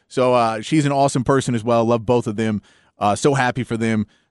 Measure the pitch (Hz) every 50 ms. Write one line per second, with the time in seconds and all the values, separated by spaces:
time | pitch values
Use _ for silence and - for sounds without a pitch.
0 | _ _ - 131 127 127 123 123 117 113 113 110 110 - 156 160 143 143 143 139
1 | 139 139 - 139 117 - 139 135 - - 123 110 107 120 120 117 113 113 120 117
2 | 104 123 123 120 - 117 107 104 110 110 107 101 _ _ _ _ _ _ _ -
3 | 98 104 101 - - 151 139 131 127 123 - 131 113 - 117 113 113 113 113 107
4 | 101 _ _ _ _ _